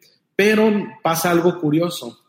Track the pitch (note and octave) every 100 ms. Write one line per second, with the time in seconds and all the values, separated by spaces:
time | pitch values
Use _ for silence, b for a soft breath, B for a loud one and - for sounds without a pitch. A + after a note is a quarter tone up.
0 | b b _ - G3+ G#3+ A3 G#3 E3+ -
1 | E3 D#3+ F3+ E3+ F3 E3+ D3+ D#3 F3 -
2 | A#2+ A#2+